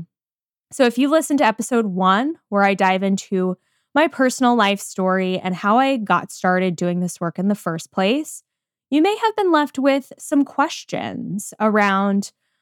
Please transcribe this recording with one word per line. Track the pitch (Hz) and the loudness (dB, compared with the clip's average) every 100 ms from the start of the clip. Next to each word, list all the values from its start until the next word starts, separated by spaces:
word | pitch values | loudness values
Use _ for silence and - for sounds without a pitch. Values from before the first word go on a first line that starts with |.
| 170 _ _ _ _ _ _ | -12 _ _ _ _ _ _
So | - 247 | 0 2
if | 240 | 2
you | 277 | 2
listened | 320 - 285 | 2 2 2
to | 220 | 2
episode | 214 226 240 214 | 0 -2 -2 0
one, | 180 185 196 277 330 _ | 0 2 2 0 -6 _
where | 202 | 2
I | 196 | 2
dive | 196 190 190 | 2 2 2
into | 196 196 - 190 185 185 _ _ _ 277 | 0 -2 -2 -2 -2 -4 _ _ _ 0
my | 320 | 0
personal | - 262 - 254 240 | 2 -2 2 2 4
life | 202 196 | 2 0
story | - - 185 185 185 185 | -6 -4 0 0 0 -2
and | 185 175 | -4 -4
how | 202 233 | 0 2
I | 269 269 | 2 -2
got | 202 180 - | 0 -2 -2
started | - 185 185 185 165 | -4 0 2 0 -2
doing | 175 175 | -2 -2
this | 180 - | -4 -6
work | 170 - | -8 -4
in | 196 | -2
the | 202 | -2
first | - 160 - | -4 -8 -6
place, | - 190 277 311 - _ _ _ _ _ | -2 0 0 -4 -16 _ _ _ _ _
you | 285 | 2
may | 359 427 | 2 2
have | 453 427 | -2 0
been | 381 | 2
left | 311 294 - | 2 0 0
with | 277 269 - - | 0 0 -4 -18
some | - 285 277 | -2 0 0
questions | - 311 - - - 110 - - 190 - - | 0 -2 -4 -8 -8 -6 -8 -8 -8 -10 -2
around, | 214 214 202 196 202 196 - _ _ _ | 0 2 2 2 2 0 -4 _ _ _